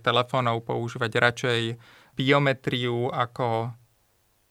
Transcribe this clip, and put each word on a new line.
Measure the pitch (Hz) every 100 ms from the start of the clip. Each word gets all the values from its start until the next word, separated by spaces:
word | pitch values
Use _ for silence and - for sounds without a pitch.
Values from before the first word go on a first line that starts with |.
telefónov | 120 117 123 135 123 117 -
používať | 123 117 120 117 117
radšej | 120 120 127 117 113 117 - - - -
biometriu | 131 143 143 131 - 127 123 120 123
ako | 147 120 - 120 113 117 117 _ _ _ _ _ _ _